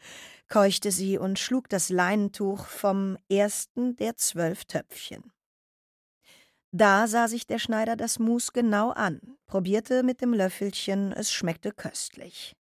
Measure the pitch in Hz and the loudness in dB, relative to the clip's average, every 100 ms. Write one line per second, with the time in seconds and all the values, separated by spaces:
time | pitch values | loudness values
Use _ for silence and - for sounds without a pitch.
0 | - - - - - 214 196 185 208 185 | -20 -20 -20 -20 -2 4 4 4 -2 -2
1 | 190 196 190 196 - 254 - 190 - 180 | 0 0 0 -2 -2 -2 0 -2 0 2
2 | 180 208 202 - 202 202 - - 202 196 | 2 2 0 -2 -4 -4 -8 -2 0 2
3 | 196 190 - 196 208 - - - 247 240 | 0 -4 0 2 2 0 -8 -4 -4 -2
4 | 214 233 - 170 165 185 - 151 - - | -4 -2 -4 0 -2 -2 -6 -6 -6 -14
5 | - - - _ _ _ _ _ _ _ | -14 -14 -18 _ _ _ _ _ _ _
6 | _ _ _ - _ _ _ 180 208 196 | _ _ _ -20 _ _ _ 4 6 6
7 | 226 233 233 233 - 226 - 220 220 226 | 4 2 2 0 -4 -4 -2 -2 0 -2
8 | 226 - 226 240 - - 233 208 226 - | -4 0 0 0 -2 0 2 4 2 0
9 | 196 151 - 269 - 196 180 208 208 254 | -2 -4 -10 -20 -6 -2 2 0 2 2
10 | 254 254 247 226 185 - 202 - - 196 | 2 2 2 2 2 0 -4 -4 -2 0
11 | 196 - 208 - 175 165 208 - - - | 0 -2 -4 -2 -2 -4 -6 -8 -10 -8
12 | - - 175 - - - _ | -10 -12 -18 -16 -16 -18 _